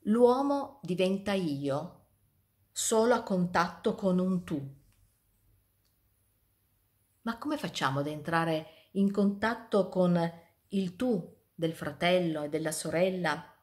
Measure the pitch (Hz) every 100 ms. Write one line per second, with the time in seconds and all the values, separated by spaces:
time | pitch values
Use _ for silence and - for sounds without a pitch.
0 | - 220 247 254 277 285 269 - - 180
1 | 185 196 196 196 175 139 143 135 170 -
2 | _ _ _ _ _ _ _ - - 226
3 | 226 233 - 185 180 - 175 - - -
4 | 196 180 185 185 180 156 135 135 _ _
5 | _ _ _ _ _ _ _ _ _ _
6 | _ _ _ _ _ _ _ _ _ _
7 | _ _ 226 226 294 294 - - 143 135
8 | 143 151 147 165 165 156 156 - _ 196
9 | 196 202 196 202 220 233 - 208 190 185
10 | 180 175 170 170 - _ _ 196 185 -
11 | 254 214 - - _ - 160 160 160 143
12 | 175 180 175 156 147 156 156 156 170 160
13 | 190 185 165 151 - _